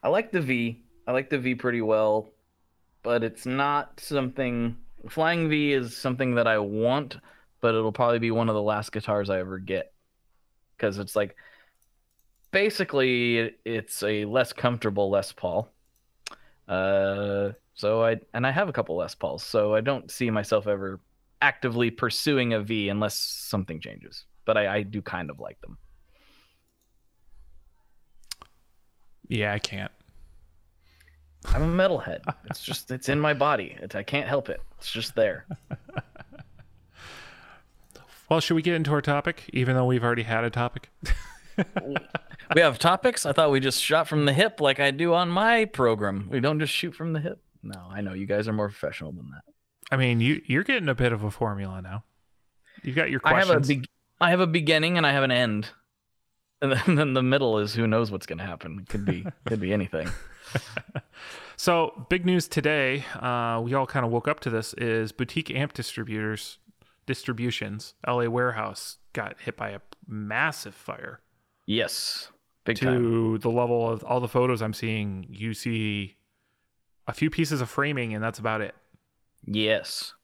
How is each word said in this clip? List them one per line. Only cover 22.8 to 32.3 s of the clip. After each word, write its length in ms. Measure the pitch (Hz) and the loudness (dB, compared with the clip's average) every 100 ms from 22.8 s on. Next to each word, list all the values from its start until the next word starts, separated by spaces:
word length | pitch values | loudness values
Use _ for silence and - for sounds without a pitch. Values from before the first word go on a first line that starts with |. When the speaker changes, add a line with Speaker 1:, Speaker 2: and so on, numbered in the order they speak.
| 101 | 0
Speaker 1:
unless 260 | 101 107 - | 0 -2 -2
something 640 | - - - 104 95 78 | -8 -8 -4 -4 -4 -8
changes. 460 | - 50 - - - - - | -12 -16 -18 -20 -20 -10 0
But 120 | 110 | 2
I, 180 | 104 104 | 2 0
I 40 | |
do 180 | 101 107 | -2 -6
kind 260 | - 87 80 | -6 -8 -8
of 100 | 71 | -10
like 220 | 50 - | -14 -14
them. 160 | - - - - _ _ _ _ _ _ _ _ _ _ _ _ - - - - - _ _ _ _ - - - - _ _ _ _ _ - - - | -18 -20 -20 -20 _ _ _ _ _ _ _ _ _ _ _ _ -20 -20 -20 -20 -20 _ _ _ _ -20 -20 -18 -20 _ _ _ _ _ -20 -20 -6
Speaker 2:
Yeah, 260 | 113 104 | -2 0
I 60 | 104 | -2
can't. 320 | - 98 98 _ _ - - - - _ _ _ _ _ - _ _ _ - | -4 -8 -10 _ _ -20 -20 -20 -20 _ _ _ _ _ -20 _ _ _ 0
Speaker 1:
I'm 180 | 131 | 2
a 40 | 160 175 | 4 4
metalhead. 380 | 190 156 - 82 - | 4 2 -4 -6 -6